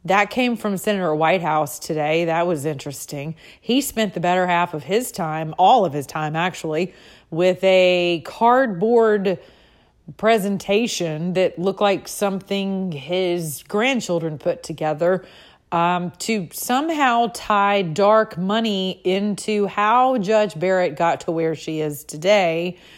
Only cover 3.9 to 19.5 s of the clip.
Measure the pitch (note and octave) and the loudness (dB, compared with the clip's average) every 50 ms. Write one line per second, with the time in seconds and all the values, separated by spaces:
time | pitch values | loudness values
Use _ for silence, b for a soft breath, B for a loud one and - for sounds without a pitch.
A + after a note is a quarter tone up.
3.9 | - A3+ A3 G3 - F#3 E3 F3 F3+ F#3 F#3 F3+ F3 E3+ F3 E3+ - D3+ C#3+ - | -2 -2 -2 -2 -2 -2 0 0 2 2 2 2 2 0 0 -2 -4 -10 -6 -2
4.9 | F#3+ A#3 B3+ B3 - - F3 D#3 D#3 D#3 D#3+ D#3 D#3 - A#3+ A#3 B3 B3 G3 D#3+ | -2 -2 -2 -4 -6 -6 -6 -4 -4 -6 -6 -6 0 4 6 6 8 6 4 2
5.9 | C3+ D3 C3+ - - D#3+ D3+ D3+ D3+ D#3+ F3 F3+ - - - D#3+ D#3 D#3 F#3+ F#3 | 0 -4 -8 -6 -6 -4 -4 -2 -2 -2 -2 -2 -4 -6 -6 -4 -2 -2 -4 -4
6.9 | B B B B B B B B E3 D#3+ F3+ F#3 F3+ F3+ F#3+ F#3+ F#3 F#3 F#3 F3+ | B B B B B B B B -2 2 2 2 2 2 2 4 6 6 6 6
7.9 | F3+ F3+ F3 F3 F3 D#3+ - - - - A3+ A#3 B3 B3+ C4+ A#3+ F#3+ E3 G#3 A3+ | 4 2 2 0 0 -2 -4 -10 -2 2 4 6 6 6 4 0 0 -2 0 4
8.9 | A#3+ A#3 A3+ A3 G#3 G#3 F#3+ G3 F3+ b b b b b b b b b b b | 4 4 4 4 2 2 0 -2 -2 b b b b b b b b b b b
9.9 | b _ _ - - - - A3 A3+ A3 F#3 G3+ G3+ F3 - - G3+ G#3+ A#3+ A3 | b _ _ -20 -12 -2 2 2 2 2 2 -2 -4 -4 -2 0 0 0 0 -2
10.9 | - - F3+ D#3+ D3+ D3+ E3+ F3+ F3 F#3 F#3 E3 - - F3 F#3+ F#3+ - G#3 G3+ | -2 -4 -4 -4 -4 -4 -4 -2 0 2 0 0 0 -2 -2 -2 0 2 0 0
11.9 | G3 D#3 - - - - G#3 G3 G3 F#3+ - - G3 G3 G3 G3 G3 F#3+ F#3+ F#3 | 0 0 -4 -12 -6 -4 -2 -2 -2 -6 -6 -6 -4 -4 -4 -4 -4 -4 -4 -6
12.9 | D#3+ C#3 C3+ D#3 F3+ F#3 F#3 F3 F3 F3 E3 D#3 C#3 - - - - G#3 A3+ C4 | -6 -8 -6 -4 -4 -2 0 -2 -2 -4 -4 -6 -8 -12 -10 -6 -2 0 0 0
13.9 | C4+ A#3 - - F3 E3+ D#3+ D#3+ D3+ C#3+ - F3 - - - - D#3+ D3+ D#3+ D#3 | 0 -2 -2 -2 -4 -2 -2 -4 -8 -4 -4 -4 -4 -4 -8 -12 -8 -4 -4 -4
14.9 | D#3 D3 E3+ F3 F#3+ F3+ B B B B B B B B B _ - E3 E3+ F3 | -2 0 2 2 2 0 B B B B B B B B B _ -2 0 2 2
15.9 | F3+ F3+ F3+ E3+ - _ - - A3+ G#3 F3 - - - - - B3 C4 D4+ E4 | 0 -2 -4 -6 -8 _ -4 -2 -2 -2 -4 -8 -10 -10 -4 -2 0 0 0 -2
16.9 | E4 D4 C#4+ B3+ A#3 A#3 A#3+ A3+ A#3 - - - G#3+ G3+ G3+ G3+ G3+ G3+ F#3+ E3 | 0 2 2 2 4 2 0 0 -4 -10 -4 0 2 2 4 2 2 0 0 -2
17.9 | D3+ F3+ G3 G3+ A3 A3 A3 A3 - E3 F#3 F#3+ G#3 A3+ A3+ A3 G3+ F#3+ F#3 F#3 | 0 2 4 6 6 4 4 0 -4 -6 -2 -2 0 0 0 -2 -2 -2 -4 -4
18.9 | - - - F#3 F#3+ G3 G#3 G#3 G3 - - - | -6 -4 -2 0 0 0 0 -2 -4 -4 -4 -2